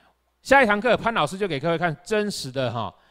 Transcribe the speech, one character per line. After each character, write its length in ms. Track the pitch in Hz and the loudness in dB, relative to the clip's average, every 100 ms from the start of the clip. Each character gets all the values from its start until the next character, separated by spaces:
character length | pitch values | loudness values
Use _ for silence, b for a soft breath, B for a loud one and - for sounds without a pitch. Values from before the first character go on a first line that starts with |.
| b b _ _ | b b _ _
下 200 | - 277 | 4 6
一 40 | 226 | 6
堂 120 | 208 | 2
课 160 | 233 202 | 2 2
潘 160 | 220 | 0
老 140 | 214 151 | 0 -2
师 100 | 185 | -2
就 120 | 196 | -4
给 100 | 139 | -4
各 120 | 165 | -2
位 80 | 165 | 0
看 180 | 175 147 | -2 -4
真 260 | - 214 208 | -4 -2 -2
实 220 | - 135 | -4 -8
的 180 | 131 123 | -4 -4
哈， 240 | 117 98 - b | -4 -8 -10 b